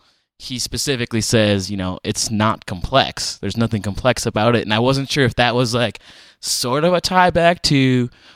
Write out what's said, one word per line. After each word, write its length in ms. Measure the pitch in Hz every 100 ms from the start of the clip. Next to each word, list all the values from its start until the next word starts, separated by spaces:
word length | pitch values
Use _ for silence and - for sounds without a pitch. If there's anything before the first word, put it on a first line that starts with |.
| _ _ _ _
he 180 | - 123
specifically 640 | - 123 - 131 117 113
says, 480 | 107 117 104 101 92
you 80 | 101
know, 220 | 92 90
"It's 280 | - 107 -
not 340 | 107 107 107 -
complex. 720 | 92 - 131 85 - - -
There's 200 | 101 104
nothing 260 | 117 110
complex 420 | 101 95 127 120 120
about 300 | 107 110 117
it." 80 |
And 100 | 95
I 60 | 107
wasn't 320 | 123 135 135
sure 120 | 151 127
if 100 | 110
that 180 | 120
was, 200 | 120 127 120
like, 240 | 117 - - - - _
sort 440 | - - 123 135
of 100 | 165
a 80 | 175
tie 300 | - 185 180
back 320 | 170 170 175
to 480 | - 143 131 127 123 - -